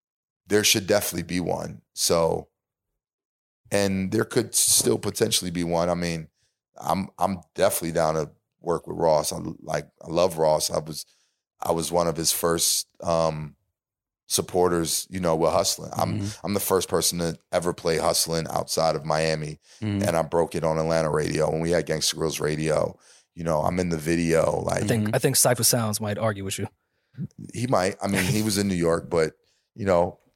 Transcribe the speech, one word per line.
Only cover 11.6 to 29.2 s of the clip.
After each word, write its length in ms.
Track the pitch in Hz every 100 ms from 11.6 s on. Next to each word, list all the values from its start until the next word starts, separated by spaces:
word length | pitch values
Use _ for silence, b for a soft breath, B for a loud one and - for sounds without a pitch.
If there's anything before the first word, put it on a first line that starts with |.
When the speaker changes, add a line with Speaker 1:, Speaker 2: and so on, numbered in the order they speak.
Speaker 1:
I 100 | -
was 200 | 85 80
one 160 | 87 85
of 100 | 80
his 140 | 80
first, 560 | - 85 85 - - - -
um, 520 | 90 82 80 78 76 - _ _ _ _ _ _ -
supporters, 800 | - 85 92 90 85 80 - -
you 100 | 92
know, 160 | 87 80
with 160 | 82
Hustlin'. 400 | 90 98 - 80 -
I'm, 240 | 85 104
Speaker 2:
Mm-hmm. 260 | 101 - 95
Speaker 1:
I'm 80 |
the 60 | 101
first 300 | - 95 -
person 300 | 87 82 87
to 180 | 85 82 _
ever 220 | 90 87
play 240 | 85 85 78
Hustlin' 500 | 82 85 - 82 73
outside 460 | - - - 80 78
of 100 | 78
Miami, 540 | 78 80 78 76 78 b b
Speaker 2:
Mm-hmm. 260 | 110 101 101
Speaker 1:
and 80 | 82
I 60 |
broke 320 | 78 85 80 87
it 80 |
on 160 | 80 80
Atlanta 300 | 80 80 78
radio 400 | 76 80 78 78
when 80 | 80
we 100 | 82
had 140 | 85 76
Gangsta 280 | 78 - 80
Grills 240 | 80 78
Radio. 580 | 76 76 78 76 - - b b b 85
You 80 |
know, 160 | 82 76
I'm 180 | 90 90
in 80 | 87
the 80 | 82
video. 640 | 78 85 82 80 - -
Like, 220 | - 92
Speaker 3:
I 40 | 104
think, 160 | 117 107
Speaker 2:
Mm-hmm. 80 | 120
Speaker 3:
I 40 |
think 160 | 143 131
Cypher 280 | 131 120
Sounds 360 | 113 123 110 104
might 180 | 104 104
argue 280 | 110 98 95
with 120 | -
you. 100 | 101 _ B B B B 170 - -
Speaker 1:
He 140 | - 123
might. 280 | 107 92 -
I 60 | 101
mean, 160 | 98
he 180 | 92 107
was 140 | 110 98
in 100 | 101
New 80 | 87
York, 340 | 85 82 -
but, 240 | 85